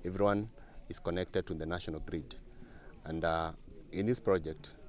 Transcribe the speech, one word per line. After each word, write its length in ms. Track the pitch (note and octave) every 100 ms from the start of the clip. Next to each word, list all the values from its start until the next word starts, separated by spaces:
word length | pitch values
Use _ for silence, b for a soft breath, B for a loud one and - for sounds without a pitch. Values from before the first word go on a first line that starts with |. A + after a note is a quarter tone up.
everyone 460 | F2 F#2 G2+ G2+ G#2+ - B B -
is 100 | -
connected 460 | - E2+ F#2 F#2+ F2+
to 60 |
the 120 | E2 D#2
national 360 | F2 - D#2
grid. 340 | - E2 C#2 - - B B B B B -
And, 180 | D#2+
uh, 280 | D#2+ E2 D#2+ D#2+ - - -
in 140 | F2 G#2
this 120 | B2
project 540 | - F#2+ D#2 D#2 - -